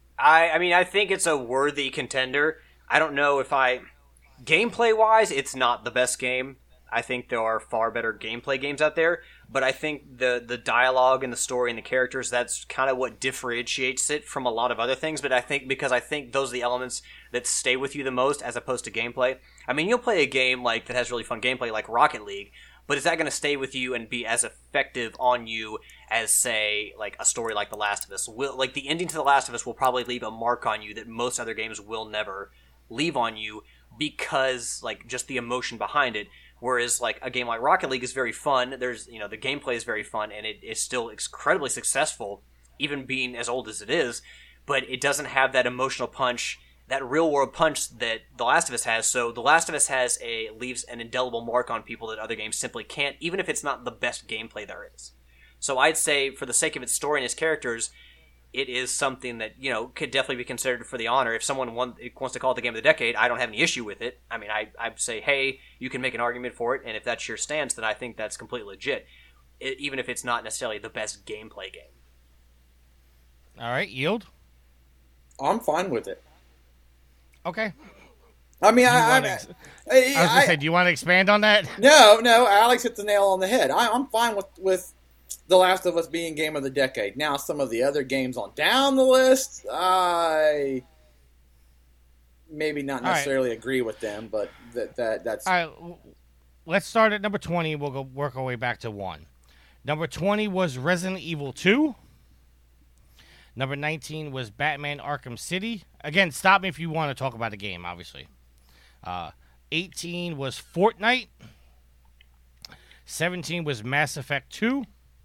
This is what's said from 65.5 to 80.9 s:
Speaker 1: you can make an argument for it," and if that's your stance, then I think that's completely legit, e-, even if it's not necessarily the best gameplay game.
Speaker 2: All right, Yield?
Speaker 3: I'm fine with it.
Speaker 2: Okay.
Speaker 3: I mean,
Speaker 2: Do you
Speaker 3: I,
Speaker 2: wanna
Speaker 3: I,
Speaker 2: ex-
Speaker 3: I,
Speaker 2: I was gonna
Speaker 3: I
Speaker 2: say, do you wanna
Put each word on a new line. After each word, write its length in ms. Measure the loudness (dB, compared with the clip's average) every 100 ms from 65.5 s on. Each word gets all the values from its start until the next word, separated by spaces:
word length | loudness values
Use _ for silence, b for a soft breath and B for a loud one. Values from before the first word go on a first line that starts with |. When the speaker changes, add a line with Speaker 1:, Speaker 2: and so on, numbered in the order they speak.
| -4 b b
Speaker 1:
you 100 | -8
can 120 | -4
make 140 | -4
an 60 | -2
argument 360 | -4 -4 -8 -4
for 180 | -2
it," 80 | -2
and 120 | -4 -8
if 80 |
that's 240 | -6 -6 -6
your 80 | -8
stance, 380 | -6 -4 -6
then 100 | -4
I 100 | -4
think 220 | -4 -8 -8
that's 200 | -10 -10
completely 340 | -10 -10 -10
legit, 360 | -10 -6 -6 -8 b b b _ -12
e-, 140 | -10 -8
even 220 | -8 -6
if 80 | -6
it's 160 | -6
not 180 | -4 -4
necessarily 360 | -4 -6 -6 -6
the 100 | -8
best 360 | -8 -8 -10
gameplay 480 | -12 -14 -14 -14 -14
game. 220 | -16 -20 _ _ _ _ _ _ _ _ _ _ _ _ _ _ _ _ -12
Speaker 2:
All 100 | -6
right, 180 | -4 -4
Yield? 380 | -2 -2 -2 -6 _ _ _ _ _ _ _ _ _ _ -4
Speaker 3:
I'm 200 | 0 0
fine 280 | 0 0 0
with 200 | -4 -6
it. 120 | -14 _ _ _ _ _ _ _ _ _ _ _ _ -8
Speaker 2:
Okay. 260 | -4 -6 -6 b b b b _ _ _ 4
Speaker 3:
I 120 | 6
mean, 120 | 8
Speaker 2:
Do 60 | 8
you 80 | 8
Speaker 3:
I, 100 | 8
Speaker 2:
wanna 180 | 6 4
Speaker 3:
I, 20 |
Speaker 2:
ex- 160 | -4 -8 -18 b b 6
Speaker 3:
I, 60 |
Speaker 2:
I 40 | 8
was 140 | 8
gonna 140 | 6 6
Speaker 3:
I 180 | 6 6
Speaker 2:
say, 100 | 4
do 80 |
you 80 | 4
wanna 180 | 4 4